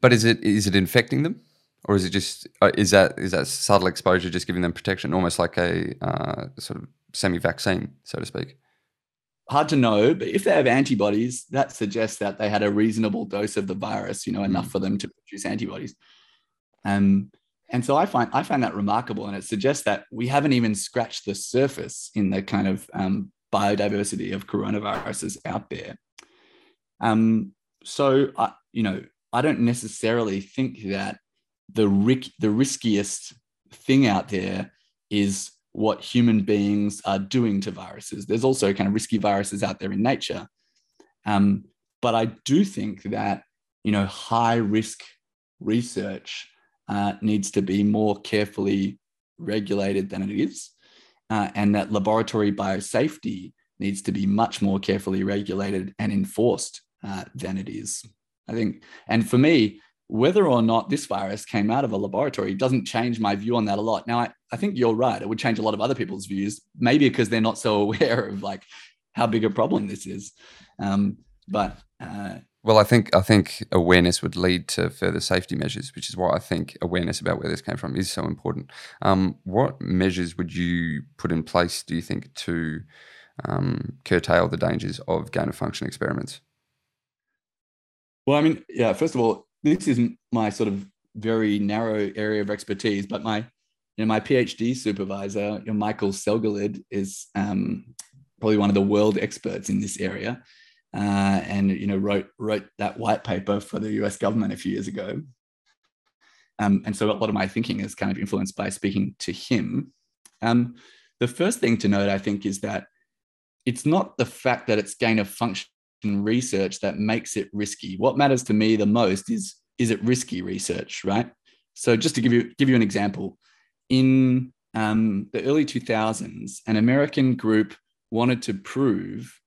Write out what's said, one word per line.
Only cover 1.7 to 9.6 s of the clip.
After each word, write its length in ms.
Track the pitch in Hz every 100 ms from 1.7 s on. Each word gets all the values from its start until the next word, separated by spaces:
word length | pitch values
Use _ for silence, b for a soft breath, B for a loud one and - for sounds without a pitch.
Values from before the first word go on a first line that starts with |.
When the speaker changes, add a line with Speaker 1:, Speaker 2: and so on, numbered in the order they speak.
| _
Speaker 1:
Or 120 | - 101
is 80 |
it 60 | 92
just, 360 | 92 - - - _
uh, 80 | 98 -
is 140 | 101
that, 260 | 98 92 -
is 140 | 95
that 140 | 87 67
subtle 420 | - - 101 92
exposure 420 | - - 90 87
just 160 | 87 -
giving 160 | 87
them 100 | 87
protection, 400 | 80 - 95 71
almost 260 | 85 90 -
like 200 | 85 -
a, 360 | 87 87 - -
uh, 460 | - - - - - -
sort 220 | - -
of 80 | - _ _
semi-vaccine, 800 | - 101 87 85 - - 92 - -
so 140 | - -
to 80 | -
speak? 300 | - - - _ _ _ _ _ _ _ _ _
Speaker 2:
Hard 200 | 139